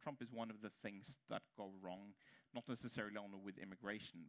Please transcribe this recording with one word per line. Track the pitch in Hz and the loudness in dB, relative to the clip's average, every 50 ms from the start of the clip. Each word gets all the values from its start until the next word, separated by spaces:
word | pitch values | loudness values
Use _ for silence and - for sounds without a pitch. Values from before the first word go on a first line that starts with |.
| - | 0
Trump | 156 143 123 | -2 0 0
is | 123 117 120 | -2 0 2
one | 113 113 113 | 2 2 2
of | 110 104 | 0 -2
the | 107 104 - - - | -4 -4 -4 -2 -2
things | 110 101 98 - - 143 - - - | -2 -2 -2 -4 -4 -6 -6 -2 0
that | 110 104 - - _ | 0 0 0 -2 _
go | - 104 95 95 95 95 | -4 -2 -2 -2 -2 -2
wrong, | 92 92 95 101 104 98 - - - - - - _ - | 0 0 0 -2 -6 -10 -14 -16 -20 -20 -20 -14 _ -4
not | 120 117 - | -2 0 2
necessarily | 123 113 - 120 - - 107 104 101 | 0 0 0 2 4 4 4 4 4
only | 104 101 101 98 98 98 | 2 0 0 -2 -2 -2
with | 101 95 95 | -2 -2 0
immigration, | - 98 95 92 - 98 104 107 - - - 85 82 | -2 -4 -4 0 2 2 2 2 2 -2 -4 -6 -4